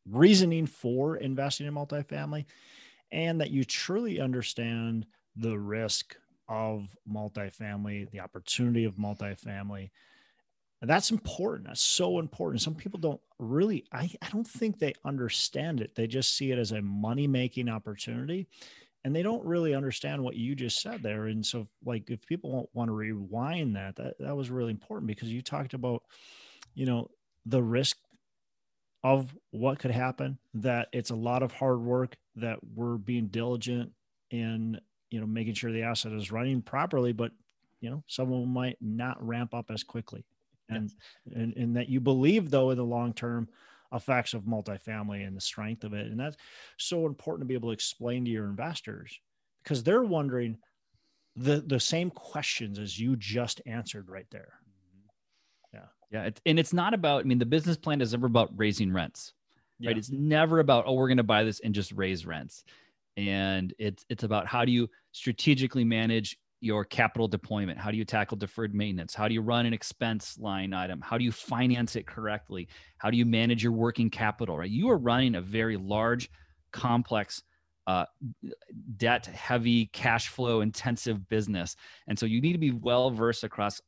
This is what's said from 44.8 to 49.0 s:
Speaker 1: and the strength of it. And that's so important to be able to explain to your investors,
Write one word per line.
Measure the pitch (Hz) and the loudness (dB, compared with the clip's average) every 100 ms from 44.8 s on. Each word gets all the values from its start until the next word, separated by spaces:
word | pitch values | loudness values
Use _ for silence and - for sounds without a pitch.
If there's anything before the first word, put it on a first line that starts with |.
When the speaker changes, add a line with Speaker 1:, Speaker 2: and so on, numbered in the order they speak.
| - 107 104 101 98 | -8 -8 -6 -6 -6
Speaker 1:
and | |
the | 98 | -6
strength | - - 107 113 | -6 -6 -6 -6
of | 107 | -8
it. | 104 110 | -8 -6
And | 110 | -6
that's | 147 147 - - - - | -6 -10 -18 -20 -18 -10
so | - 175 160 | -4 0 0
important | 143 - 160 | -2 -8 -6
to | |
be | 127 | -4
able | 127 117 | -2 -2
to | |
explain | 107 - - 120 127 | -4 -6 -4 -4 -2
to | 123 | 0
your | 110 | -2
investors, | 101 101 151 156 - 104 | -2 -4 -6 -8 -10 -14